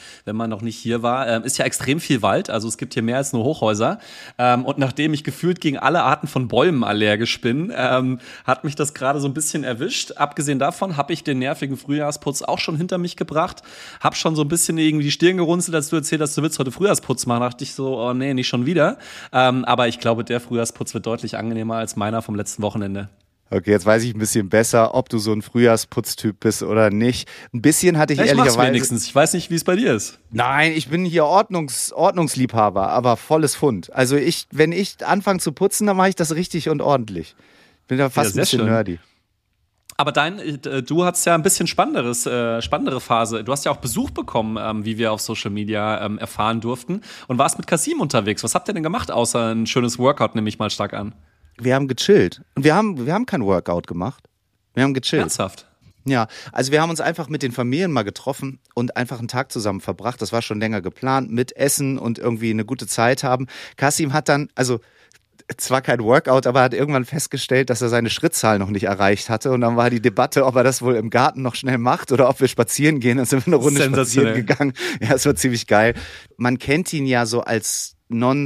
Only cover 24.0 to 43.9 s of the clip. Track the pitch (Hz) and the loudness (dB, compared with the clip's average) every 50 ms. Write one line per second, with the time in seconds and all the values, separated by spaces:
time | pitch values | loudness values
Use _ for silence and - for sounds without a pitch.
24 | 113 123 107 107 107 - - 117 101 92 110 107 117 - - 120 110 - - 127 | 4 0 -2 -2 -2 0 0 0 2 2 4 2 4 4 4 4 4 4 2 -2
25 | 123 - - 113 101 113 107 107 107 - - 120 120 117 113 110 - - - 123 | -2 -2 -2 -2 0 0 -2 -2 -4 -2 2 4 6 6 6 4 0 -4 -6 -6
26 | 113 - - - - 110 101 - - 113 104 - 98 87 107 110 110 104 101 104 | -4 -4 -6 -4 -4 -4 -2 0 0 0 0 0 -2 0 4 4 4 4 4 4
27 | 117 123 127 - - - - - - - - 120 107 147 156 - - 180 170 151 | 2 2 0 -2 -6 -12 -16 -20 -12 -8 -2 2 4 4 4 4 4 4 4 4
28 | 156 151 147 139 208 240 - - - 131 117 120 123 131 123 120 131 127 123 113 | 4 2 2 4 4 4 6 6 6 6 6 4 4 4 4 2 2 0 -2 -4
29 | - - - 135 156 160 - 175 - - 175 165 - - 180 202 254 190 123 104 | -4 2 4 4 4 4 2 -2 -2 -2 -4 -2 0 2 2 2 2 2 0 0
30 | - - - - _ - 113 110 120 127 135 147 156 165 156 160 131 127 151 175 | -2 -6 -12 -16 _ -6 -2 0 0 2 2 2 2 2 2 -2 -4 -2 -2 -2
31 | 185 175 160 170 151 147 175 196 220 - 190 170 156 135 - - - - - - | -2 0 2 2 4 4 4 4 2 2 -2 -4 -4 -4 -6 -6 -6 -6 0 2
32 | 160 196 196 185 165 135 - 135 127 120 - 113 107 104 92 98 95 - 82 123 | 2 2 4 2 0 0 0 -2 -2 0 2 2 2 4 2 0 0 0 0 2
33 | 120 123 117 - - - 156 160 156 135 - - 156 143 113 90 - - - 131 | 2 2 2 2 0 0 2 2 2 0 0 0 0 0 0 -2 -6 -4 0 0
34 | 131 123 143 147 131 170 165 - - - - 139 156 160 170 - 202 - - - | 2 2 2 2 2 0 -2 -2 -6 -4 0 2 2 2 2 0 -4 -4 -6 -6
35 | - - 175 202 190 208 196 175 - 170 135 - 185 196 - - 214 208 196 185 | -2 0 0 0 2 0 0 0 -2 -4 -2 0 0 0 0 0 0 0 2 4
36 | 185 196 185 - 170 151 160 156 180 - - 170 - 160 160 147 - 139 143 127 | 2 2 2 0 -2 -2 -2 -2 -4 -4 -4 -4 -2 -2 -2 0 2 2 2 2
37 | 113 107 95 85 80 - - _ _ _ _ _ _ _ _ _ _ - 131 131 | 0 -4 -8 -10 -10 -12 -16 _ _ _ _ _ _ _ _ _ _ -4 -2 0
38 | 139 131 - 151 117 104 98 123 170 - - 120 113 113 113 113 104 92 85 87 | 0 0 2 2 0 2 2 0 0 2 2 2 2 2 2 2 0 -2 -6 -10
39 | - _ _ _ _ _ _ _ _ _ _ _ _ _ _ _ _ - - - | -12 _ _ _ _ _ _ _ _ _ _ _ _ _ _ _ _ -8 -6 -4
40 | 143 147 120 151 147 165 190 208 - 156 147 131 - 143 135 135 135 - - 170 | -2 0 0 0 0 0 -2 -6 -8 -8 -8 -8 -6 -6 -4 -4 -4 0 0 0
41 | 180 180 170 - - 175 170 160 151 190 - - 180 160 - - 190 294 311 190 | 2 0 0 0 2 2 2 4 4 2 2 0 0 0 0 0 0 2 0 -2
42 | 123 120 120 120 - - 123 120 120 117 113 113 - - 143 151 277 - 135 127 | -2 -2 -2 -2 -2 -2 -2 0 0 0 -2 -4 -2 -2 -2 -2 -2 -2 -4 -4
43 | - - 123 113 117 107 117 110 95 113 135 139 - 156 143 - - 127 | -2 0 0 2 2 0 -2 -4 -4 -4 -4 -2 -2 -2 -2 -2 -4 -4